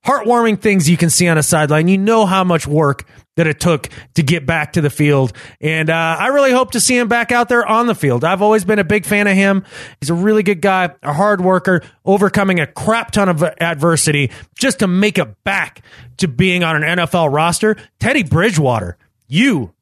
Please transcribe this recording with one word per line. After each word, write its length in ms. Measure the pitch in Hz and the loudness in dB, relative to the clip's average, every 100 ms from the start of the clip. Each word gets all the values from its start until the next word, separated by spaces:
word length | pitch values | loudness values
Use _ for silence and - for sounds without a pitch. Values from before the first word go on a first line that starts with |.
heartwarming 560 | - 277 220 240 233 208 | -2 -2 0 2 2 0
things 300 | 220 196 151 | 0 2 2
you 80 | 170 | 2
can 140 | 165 | 2
see 160 | - 175 | 2 2
on 100 | 160 | 2
a 60 | |
sideline. 440 | 143 165 151 151 170 | 2 0 2 2 2
You 120 | 190 | 2
know 260 | 202 226 202 | 2 2 2
how 180 | 190 | 0
much 220 | 185 165 - | 0 -2 0
work 400 | 147 147 127 - - _ - | 0 0 -2 -8 -20 _ -2
that 100 | 160 | -2
it 120 | 143 | 0
took 280 | 175 156 - - - - | 0 -2 -4 -18 -6 -2
to 80 | |
get 220 | 139 170 135 | 0 -2 -2
back 280 | 165 151 | -4 -2
to 80 | 175 | -2
the 80 | 147 | -2
field. 420 | - 147 139 131 - - - | 0 2 2 0 -4 -20 -8
And, 280 | 151 160 160 | -4 -2 -2
uh, 280 | 165 165 165 | 0 -2 -2
I 80 | 220 | 0
really 240 | 285 269 | 2 2
hope 200 | 247 254 | 2 0
to 100 | 233 | -2
see 160 | - 247 | 0 0
him 100 | 233 | 0
back 240 | 240 233 | -2 0
out 180 | 240 240 | -2 0
there 160 | 240 208 | 0 0
on 220 | 220 240 | 0 0
the 80 | 190 | -2
field. 300 | 143 123 156 | -2 0 -2
I've 160 | 185 | 0
always 240 | 208 220 180 | 2 2 2
been 140 | 214 | -2
a 40 | |
big 220 | 170 214 - | 0 -2 0
fan 220 | 208 208 | 0 2
of 80 | 190 | 2
him. 280 | 196 196 - - - - | 2 0 -4 -20 -20 -12
He's 80 | 139 | -4
a 60 | 170 | 0
really 280 | 202 214 | 2 2
good 160 | 196 185 | 0 0
guy, 300 | 196 190 180 - | 0 0 -2 -6
a 120 | - | -6
hard 260 | 147 208 202 | -2 0 2
worker, 420 | 185 185 185 180 - _ | 2 0 0 -2 -2 _
overcoming 560 | - 196 196 214 196 175 | -2 2 2 0 0 0
a 80 | 143 | -2
crap 440 | - - 226 226 | -6 -2 -2 -2
ton 180 | 208 196 | -2 0
of 120 | 160 | 0
adversity 920 | 165 - 170 151 170 160 - 147 131 - - - | -2 -2 -6 0 0 2 0 0 -2 -6 -20 -4
just 200 | 262 - | -2 0
to 80 | 196 | 0
make 300 | 180 214 190 | 2 0 -2
it 260 | 123 - - | -6 -6 -6
back 360 | 196 156 - _ - - - | -4 -6 -12 _ -20 -20 -4
to 100 | 180 | -4
being 360 | 120 185 180 | 0 0 2
on 120 | 165 156 | 0 0
an 80 | |
N 160 | 151 180 | 0 -2
F 160 | 170 180 | 0 0
L 140 | 156 | 0
roster. 480 | 147 165 165 214 208 - _ | 0 0 0 0 -2 -8 _
Teddy 240 | 220 294 | -2 -2
Bridgewater, 720 | 160 160 214 160 135 113 90 - _ _ _ | 0 0 0 2 0 -2 -4 -12 _ _ _
you 460 | 151 269 175 98 _ | 0 0 0 -6 _